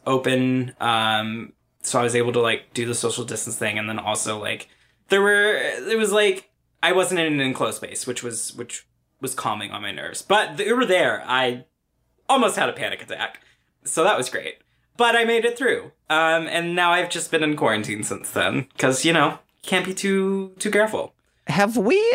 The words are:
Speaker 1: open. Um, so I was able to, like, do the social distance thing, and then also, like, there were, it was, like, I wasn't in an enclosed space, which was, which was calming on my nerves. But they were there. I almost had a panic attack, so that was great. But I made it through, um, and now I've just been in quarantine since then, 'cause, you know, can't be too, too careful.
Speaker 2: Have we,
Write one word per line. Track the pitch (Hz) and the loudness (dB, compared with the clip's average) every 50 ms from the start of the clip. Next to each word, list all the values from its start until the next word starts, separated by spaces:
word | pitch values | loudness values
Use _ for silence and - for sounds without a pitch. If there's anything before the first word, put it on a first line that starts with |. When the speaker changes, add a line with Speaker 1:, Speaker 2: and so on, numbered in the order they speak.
| _ | _
Speaker 1:
open. | 131 135 131 127 131 131 127 127 127 127 131 127 120 - - | -2 0 0 2 0 0 2 2 2 0 0 -2 -4 -6 -4
Um, | - 117 117 113 113 110 110 107 107 110 110 117 - - - _ _ _ _ _ | -2 0 0 2 2 0 0 0 -2 -4 -6 -8 -10 -14 -18 _ _ _ _ _
so | - - - 123 | -6 -2 0 2
I | 120 | 2
was | 120 117 | 2 2
able | 120 117 120 120 | 2 2 2 2
to, | 120 | 2
like, | 117 117 110 - - - - | 2 2 2 -2 -4 -6 -6
do | 123 117 | -4 -4
the | 117 117 | -2 -2
social | - - 117 113 - 120 | -2 -2 -2 -2 -4 -6
distance | - 113 - - 120 120 - | -8 -8 -8 -6 -8 -6 -4
thing, | 113 107 104 107 | -4 -4 -4 -4
and | 107 107 | -4 -6
then | 110 101 | -6 -6
also, | - 104 107 104 - 110 107 107 | -4 -4 -4 -2 -2 -4 -4 -6
like, | 101 107 110 107 - - _ _ _ _ _ _ _ - | -6 -6 -8 -8 -10 -16 _ _ _ _ _ _ _ 0
there | 190 202 | 2 4
were, | 202 202 208 202 202 214 196 | 4 4 4 4 4 2 2
it | 139 147 151 - 123 131 196 226 226 | 0 -2 -4 -4 -6 -4 -2 0 0
was, | 220 202 | 0 2
like, | 196 214 208 202 190 - - _ _ _ _ _ _ _ - | 4 4 4 4 2 0 -6 _ _ _ _ _ _ _ 0
I | 170 | 2
wasn't | 185 190 180 - 185 170 | 4 4 2 2 2 0
in | 165 160 147 | 2 2 2
an | 143 | 2
enclosed | 135 131 127 - 135 110 107 - | 0 0 0 0 -2 -2 -2 -6
space, | - - - - - | -10 -10 -10 -8 -6
which | 127 120 - | -6 -6 -6
was, | - 120 113 110 - - - | -8 -8 -8 -8 -8 -8 -10
which | 85 - - - - - _ _ _ _ _ _ _ | -12 -12 -12 -14 -16 -16 _ _ _ _ _ _ _
was | 135 127 - | -8 -8 -6
calming | - - 127 107 104 101 101 | -4 -4 -4 -4 -4 -6 -8
on | 101 104 | -8 -8
my | 104 101 | -8 -8
nerves. | 95 67 69 85 - - | -8 -8 -10 -10 -10 -10
But | - - 190 214 190 156 151 156 | -2 2 2 2 2 0 -4 -4
they | 196 208 240 | -2 0 0
were | 254 247 | 2 2
there. | 185 185 180 151 123 110 98 - | 4 4 4 4 2 0 -2 -2
I | - 127 131 131 123 123 127 131 - _ _ _ _ _ _ _ _ _ _ _ - | 0 0 2 2 0 -2 -4 -10 -18 _ _ _ _ _ _ _ _ _ _ _ 0
almost | 277 262 233 196 165 | 2 4 4 2 2
had | 185 143 120 | 0 0 -2
a | - | -2
panic | - 110 101 98 - | -4 -6 -6 -6 -8
attack, | - - 92 80 - - - - _ _ _ _ _ _ _ _ _ | -10 -12 -8 -8 -8 -8 -10 -14 _ _ _ _ _ _ _ _ _
so | - - 165 165 | -4 0 2 2
that | 202 196 | 2 2
was | 139 127 - | 2 -2 -4
great. | - 95 - - - - _ _ _ _ _ _ _ | -6 -6 -8 -8 -12 -14 _ _ _ _ _ _ _
But | - 233 233 233 | 2 2 4 4
I | 233 226 | 4 4
made | 226 233 226 220 | 4 2 2 2
it | 240 233 - | 0 0 0
through, | 277 226 143 - - - - _ _ - | 0 0 0 0 -2 -8 -18 _ _ 0
um, | 156 156 165 160 165 165 165 - | 2 2 4 4 2 2 0 -2
and | - 170 170 170 175 | -2 -2 -2 0 0
now | 180 175 175 | 2 2 4
I've | 170 180 175 175 | 4 2 0 -2
just | - 170 165 - | -4 -6 -4 -2
been | - 160 | 0 0
in | 156 151 151 | 2 0 0
quarantine | 147 147 117 110 104 107 110 107 107 101 | 2 2 2 2 0 -2 -4 -6 -6 -6
since | - - 95 - - | -6 -6 -8 -8 -4
then, | - 104 90 95 120 135 131 - _ - | -2 0 0 0 0 -2 -4 -6 _ 0
'cause, | - 131 131 131 - | 0 2 2 2 2
you | 160 | 4
know, | 165 160 147 160 160 - - _ _ _ - | 4 4 4 2 0 -4 -12 _ _ _ -6
can't | - 190 185 175 190 | -2 -2 -2 -2 -2
be | 190 | -4
too, | 185 - 196 196 196 190 190 196 196 190 190 190 - | -2 0 0 2 2 2 0 0 -2 -4 -8 -10 -8
too | - 208 | -4 0
careful. | 202 202 214 220 - 92 - - - _ _ _ _ _ _ - | 2 2 2 2 0 -4 -6 -8 -10 _ _ _ _ _ _ -2
Speaker 2:
Have | 143 180 202 202 226 247 | 2 2 2 2 2 0
we, | 185 220 339 403 440 466 494 | 2 2 2 4 4 2 2